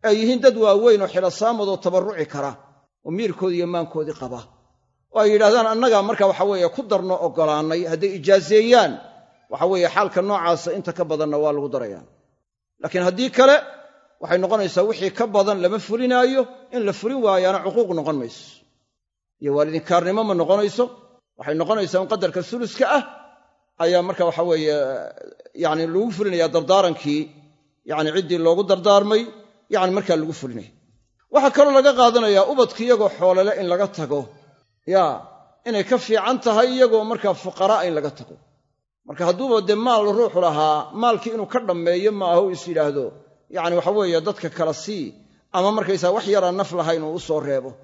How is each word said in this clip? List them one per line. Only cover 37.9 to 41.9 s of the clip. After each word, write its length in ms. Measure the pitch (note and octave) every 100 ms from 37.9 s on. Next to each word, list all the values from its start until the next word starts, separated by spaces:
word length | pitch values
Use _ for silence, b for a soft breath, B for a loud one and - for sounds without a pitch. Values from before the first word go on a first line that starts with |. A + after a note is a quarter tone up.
| D#3
laga 160 | D3
tago. 240 | - B2+ - _ _ _ _ _ _ -
Marka 160 | D3 F3
hadduuba 320 | F3+ C4+ A3+
dee 140 | F#3+ G#3
maal 300 | A#3+ A3+ G#3
ruuxu 260 | G#3 A3+ E3+
lahaa, 360 | F3 D3+ D#3 D3+ -
maalkii 400 | G3+ A#3+ A3 A#3
inuu 160 | A3 G3+
ka 100 | A#3+
dhammeeyo 520 | A3 F3 E3+